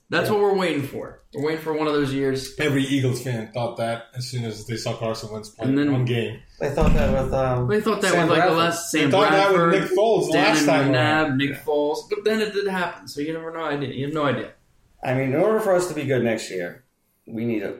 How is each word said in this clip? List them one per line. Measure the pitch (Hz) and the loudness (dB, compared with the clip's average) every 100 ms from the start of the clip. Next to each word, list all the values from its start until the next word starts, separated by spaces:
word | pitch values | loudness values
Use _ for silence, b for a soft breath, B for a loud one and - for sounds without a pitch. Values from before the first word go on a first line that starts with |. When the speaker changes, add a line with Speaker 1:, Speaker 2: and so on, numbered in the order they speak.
| - | -6
Speaker 1:
That's | 160 - | -2 0
Speaker 2:
Yeah. | |
Speaker 1:
what | 208 | 2
we're | 202 190 | 2 2
waiting | 180 147 | 0 -2
for. | 123 117 - - _ | -4 -8 -12 -16 _
We're | - 147 | -6 -4
waiting | 160 | -4
for | 156 | -2
one | 151 151 | -2 0
of | |
those | 147 139 | 0 0
years. | 135 135 131 - - | 0 0 -2 -4 -4
Speaker 2:
Every | 151 135 | 0 0
Eagles | 131 139 127 117 | 2 2 0 -2
fan | 135 117 107 | -4 -6 -6
thought | 120 120 - | -6 -6 -4
that | 113 117 - | -4 -4 -8
as | 123 123 | -12 -8
soon | 123 | -6
as | 117 104 107 | -6 -8 -8
they | 110 | -6
saw | 117 | -6
Carson | 113 113 110 107 | -4 -4 -6 -8
Wentz | 110 - | -12 -12
play | - 117 | -6 -2
Speaker 1:
And | 139 | 0
then | 147 | 2
Speaker 2:
one | 127 | 0
game. | 123 120 107 110 - - | 0 0 -2 -6 -16 -8
Speaker 3:
They | 151 | -4
thought | 131 156 | 2 4
that | - 143 135 | 6 4 2
with, | 131 | 0
um, | 135 131 123 123 | 0 0 0 2
Speaker 1:
They | 214 | 0
thought | 208 190 | 0 0
that | 196 | 2
Speaker 3:
Sam | 175 165 | 2 4
Speaker 1:
with, | 165 | 4
like, | 180 | 4
the | |
Speaker 3:
Bradford. | 165 | 4
Speaker 1:
last | 170 165 - | 2 0 -2
Speaker 2:
They | 160 | 0
Speaker 1:
Sam | 143 | 2
Speaker 2:
thought | 139 170 | 4 4
that | 196 196 | 4 4
with | 185 | 4
Speaker 1:
Bradford, | 170 160 160 | 4 2 2
Speaker 2:
Nick | - | 2
Foles | 226 196 156 | 4 2 2
the | |
Speaker 1:
Dan | 151 147 | 2 4
Speaker 2:
last | 160 147 | 4 4
time | 151 139 | 4 4
Speaker 1:
McNabb, | - 151 156 151 | 2 2 2 0
Speaker 2:
around. | 131 | 0
Speaker 1:
Nick | 139 | -2
Speaker 2:
Yeah. | 139 | -4
Speaker 1:
Foles. | 156 147 147 151 - | -2 0 0 -2 -6
But | 208 208 | -4 -2
then | 220 | 0
it | 214 | -2
didn't | 196 202 | -2 -2
happen, | 190 175 - 127 | -2 -4 -8 -14
so | 143 | -8
you | 151 | -6
never | 160 165 | -6 -8
know | 165 | -8
idea. | 160 143 135 | -6 -4 -6
You | 127 | -6
have | 143 | -6
no | 156 | -2
idea. | 143 110 107 - _ _ _ _ | -2 -2 -6 -14 _ _ _ _
Speaker 3:
I | - | -4
mean, | 131 135 | -2 0
in | 139 | 2
order | 202 220 | 2 2
for | 202 | 2
us | 180 175 | 0 0
to | |
be | 151 | -4
good | 131 131 | -2 0
next | 117 110 - | 0 -2 -4
year, | 92 87 - _ _ _ _ - | -8 -8 -10 _ _ _ _ -14
we | 113 117 | -6 -4
need | 107 | -4
a, | 98 - | -4 -8